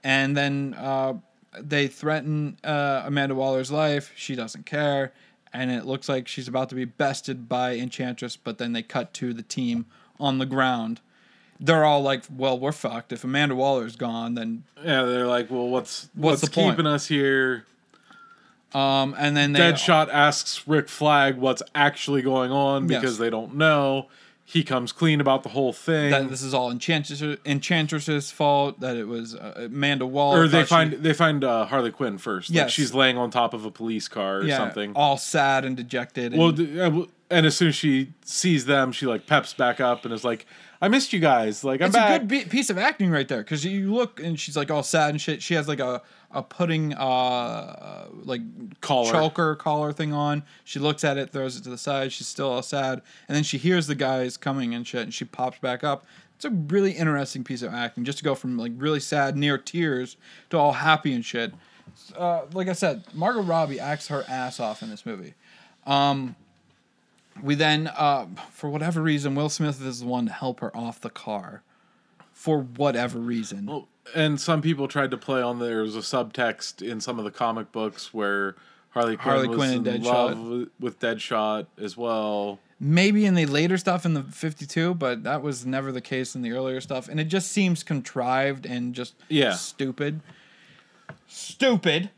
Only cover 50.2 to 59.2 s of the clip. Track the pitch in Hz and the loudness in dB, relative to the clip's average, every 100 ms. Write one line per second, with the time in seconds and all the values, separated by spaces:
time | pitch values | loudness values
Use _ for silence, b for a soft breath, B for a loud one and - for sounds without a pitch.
50.2 | 147 147 147 b - 143 147 147 151 139 | 0 -2 -6 b -12 -2 0 2 0 0
51.2 | 131 139 131 123 123 123 - 139 135 - | -4 -4 -6 -8 -12 -8 -4 -2 -2 -6
52.2 | 117 - 139 123 127 143 131 127 b b | -10 -4 -2 -2 -4 -4 -2 -4 b b
53.2 | b 147 151 139 170 180 147 143 135 131 | b -2 -2 0 2 2 2 -2 0 0
54.2 | 127 - 143 135 120 120 117 123 113 - | -2 -4 -6 -4 -4 -6 -6 -6 -6 -8
55.2 | 120 - 127 - 131 123 147 139 b b | -10 -6 -6 -4 -6 -2 -2 -4 b b
56.2 | b _ 302 202 147 196 196 156 160 147 | b _ -4 -4 0 2 2 0 0 0
57.2 | 135 131 120 127 117 117 120 - 120 139 | -2 -8 -8 -8 -6 -6 -6 -4 -6 -2
58.2 | 151 135 127 120 117 120 143 151 - 147 | -2 -2 -2 -4 -6 -4 -2 -2 0 0